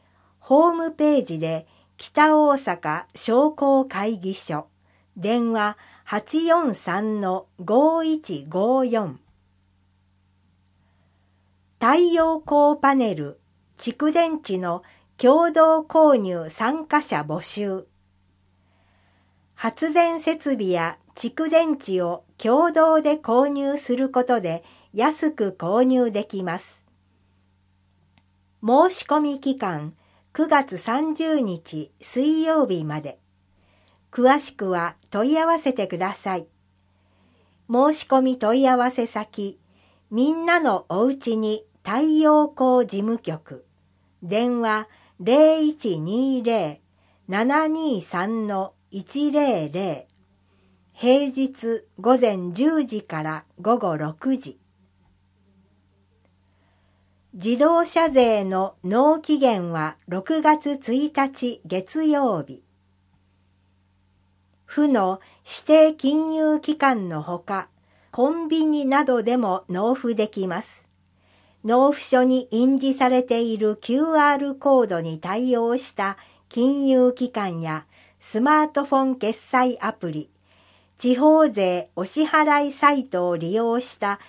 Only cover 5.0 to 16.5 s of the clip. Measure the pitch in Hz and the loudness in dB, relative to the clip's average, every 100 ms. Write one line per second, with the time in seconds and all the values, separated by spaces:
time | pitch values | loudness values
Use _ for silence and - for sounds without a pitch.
5 | _ 196 196 240 233 226 208 214 - _ | _ -8 -4 -2 -2 -2 -4 -6 -20 _
6 | - 208 - 311 330 339 294 190 - 185 | -8 -8 -4 -2 2 2 0 -4 -6 -4
7 | 214 214 190 185 - - 175 233 302 330 | -4 -4 -4 -6 -8 -14 0 2 2 2
8 | 320 311 311 147 147 180 220 262 254 226 | -2 -4 -6 -12 -6 -4 0 0 0 -2
9 | 180 127 _ _ _ _ _ _ _ _ | -4 -10 _ _ _ _ _ _ _ _
10 | _ _ _ _ _ _ _ _ _ _ | _ _ _ _ _ _ _ _ _ _
11 | _ _ _ _ _ _ _ - 226 320 | _ _ _ _ _ _ _ -2 2 4
12 | 349 330 320 320 - 294 294 294 277 277 | 4 4 2 0 0 4 4 4 2 2
13 | 226 156 143 - _ _ _ _ 240 - | 0 -2 -8 -12 _ _ _ _ -10 -2
14 | 302 339 330 311 - 185 180 175 _ _ | 0 2 0 -2 -6 -6 -6 -8 _ _
15 | _ - 247 302 339 320 320 320 311 320 | _ 2 4 6 4 4 4 4 2 4
16 | 302 254 190 175 160 | 6 4 0 -6 -8